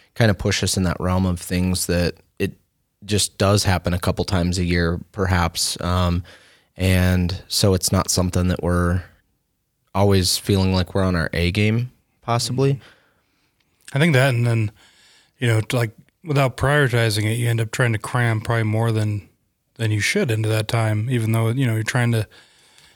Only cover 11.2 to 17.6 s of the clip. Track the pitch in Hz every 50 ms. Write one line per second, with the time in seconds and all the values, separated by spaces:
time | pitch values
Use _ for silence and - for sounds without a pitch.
11.2 | 78 - - - 85 87 87 107 104 107 110 117 120 123 - _ _ _ _ _
12.2 | _ - 117 120 117 - 127 127 135 139 135 135 - - - _ _ _ _ _
13.2 | _ _ _ _ _ _ _ _ _ _ _ _ _ - - 135 151 175 147 127
14.2 | 131 139 123 117 120 120 117 113 110 104 - _ - _ _ _ _ _ _ _
15.2 | _ _ _ _ 131 120 113 110 101 - - 123 117 110 - - - _ _ _
16.2 | _ 170 143 143 139 127 - - - 135 143 147 143 127 113 120 117 117 101 107
17.2 | 104 107 113 120 120 120 117 113